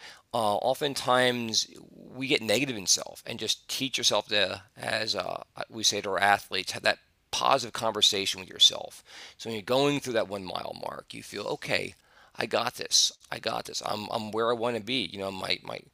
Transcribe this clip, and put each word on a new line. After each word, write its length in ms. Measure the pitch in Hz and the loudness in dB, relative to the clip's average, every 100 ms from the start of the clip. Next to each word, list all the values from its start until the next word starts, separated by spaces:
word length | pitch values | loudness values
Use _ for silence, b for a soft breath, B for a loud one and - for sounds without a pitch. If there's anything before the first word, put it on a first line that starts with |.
| B B _ | B B _
Uh, 220 | 120 107 | 0 2
oftentimes, 1120 | 101 120 131 147 131 - 123 127 123 113 107 - - - | 2 2 0 0 -2 4 6 6 4 0 0 -2 -8 -20
we 380 | - - 120 131 | -20 -16 -8 0
get 140 | 143 | 2
negative 340 | 110 107 139 110 | 4 2 2 -2
in 100 | 87 | 2
self, 380 | - - - - | 2 0 -12 -12
and 140 | 117 | -6
just 280 | 107 - - | -4 -4 -4
teach 300 | - 135 - | -6 -4 0
yourself 300 | 120 104 - | 2 2 2
to, 340 | 104 92 101 - - | 2 2 -2 -10 -10
as, 400 | 113 110 110 98 | -6 -4 -2 -2
uh, 260 | 90 50 - - - | -4 -6 -10 -12 -12
we 140 | 113 | -2
say 180 | 104 104 | 0 0
to 100 | 101 | -2
our 100 | 95 | 2
athletes, 500 | 101 101 - 95 92 | 4 4 0 -6 -4
have 140 | 120 | 0
that 160 | - 90 _ _ _ | 0 0 _ _ _
positive 400 | - - 135 117 | 0 4 4 2
conversation 640 | - 113 107 - 101 95 95 | -2 -2 2 2 2 0 -4
with 80 | 90 | -8
yourself. 560 | - - - - - B B B B | 4 4 4 -4 -14 B B B B
So 140 | 113 | -8
when 40 | |
you're 80 | 113 | -6
going 380 | 92 127 143 143 | 0 4 4 2
through 140 | 131 | 0
that 140 | 113 92 | 0 0
one 160 | 101 | -4
mile 300 | 90 - - - | -6 -8 -8 -8
mark, 320 | - - - | -8 -8 -12
you 100 | 113 | -14
feel, 220 | - 101 104 | -10 -8 -6
"Okay, 460 | 151 - 101 95 - b b b | -6 -2 -2 -2 -10 b b b
I 120 | - 117 | -4 0
got 300 | 107 120 - | 2 0 -4
this. 360 | - - - - - | 0 4 4 0 -8
I 100 | - | -6
got 260 | - - - | -4 -4 -6
this. 160 | - | -6
I'm, 240 | - 104 104 | -4 -4 -2
I'm 200 | 117 107 | -4 -4
where 180 | 110 117 | 0 0
I 40 | |
wanna 260 | 120 117 117 | 0 0 -2
be. 300 | 104 131 95 | -2 -2 -2
You 60 | 101 | -4
know, 120 | 98 | -6
my, 280 | 95 95 - | -4 -2 -2
my, 180 | - - - | -4 -10 -12